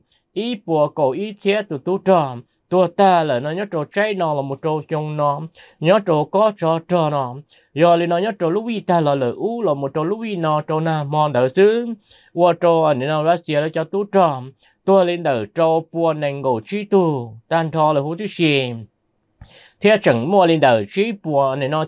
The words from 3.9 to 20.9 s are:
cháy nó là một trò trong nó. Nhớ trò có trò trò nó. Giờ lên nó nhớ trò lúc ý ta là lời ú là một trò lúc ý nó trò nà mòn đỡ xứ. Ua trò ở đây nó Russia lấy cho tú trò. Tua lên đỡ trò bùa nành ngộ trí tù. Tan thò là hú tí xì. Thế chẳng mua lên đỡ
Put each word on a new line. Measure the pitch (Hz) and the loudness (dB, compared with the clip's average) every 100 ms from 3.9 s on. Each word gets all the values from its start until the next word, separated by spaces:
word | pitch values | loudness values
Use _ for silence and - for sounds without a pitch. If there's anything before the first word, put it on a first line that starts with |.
cháy | 202 214 | -4 -2
nó | 196 165 | -2 -2
là | 147 | -2
một | 139 135 | -4 -6
trò | 160 156 147 | -4 -4 -4
trong | 156 151 151 | -6 -6 -2
nó. | 147 143 160 - - _ | -2 -2 -8 -16 -20 _
Nhớ | 156 214 202 | 2 2 2
trò | 156 147 | 0 0
có | 190 220 208 | 0 0 0
trò | 160 165 165 | -2 -2 -2
trò | 180 151 | 0 0
nó. | 147 127 127 - _ _ | -2 -6 -10 -18 _ _
Giờ | 135 170 170 | 2 4 4
lên | 170 | 2
nó | 175 | 0
nhớ | 208 208 | -2 -2
trò | 165 | -2
lúc | 196 226 | -2 -4
ý | 220 | -6
ta | 170 170 | 0 0
là | 147 | 2
lời | 139 123 117 | 0 -2 -2
ú | 180 233 | -6 -2
là | 196 | -2
một | 143 139 | -2 -4
trò | 156 | -4
lúc | 160 220 | -4 -4
ý | 226 190 | -6 -4
nó | 160 151 | -2 -2
trò | 151 156 | -2 -2
nà | 160 156 | -2 -4
mòn | 143 151 151 | -4 -2 0
đỡ | 127 131 | 0 0
xứ. | 180 202 226 240 220 _ _ _ | 4 2 2 -4 -10 _ _ _
Ua | 160 175 | 0 0
trò | 170 175 165 | 2 2 2
ở | 156 | 2
đây | 135 139 | 0 -2
nó | 156 160 | -2 0
Russia | 175 165 147 | -2 -2 -2
lấy | 156 | -2
cho | 160 | -4
tú | 160 196 | -4 -6
trò. | 202 196 170 131 131 - _ _ | 0 2 2 0 -10 -18 _ _
Tua | - 196 | 2 2
lên | 180 175 | 2 0
đỡ | 165 123 104 | -2 -2 -2
trò | - 160 160 160 | 0 0 0 -2
bùa | 165 165 | -2 -2
nành | 151 143 139 | -2 -4 -4
ngộ | 135 117 | -2 -2
trí | - 208 | -4 -8
tù. | 208 196 170 143 117 113 _ | 0 2 2 -2 -6 -14 _
Tan | 165 165 | -4 -2
thò | 160 151 | 0 0
là | 151 | 0
hú | 143 | -2
tí | 170 208 | -6 -8
xì. | - 165 139 127 117 110 _ _ _ _ _ - - - _ | -2 0 0 -2 -6 -14 _ _ _ _ _ -20 -20 -20 _
Thế | 202 214 | 2 4
chẳng | 185 117 135 | 4 2 2
mua | 202 170 | 4 4
lên | 165 | 4
đỡ | 139 113 101 | 4 4 0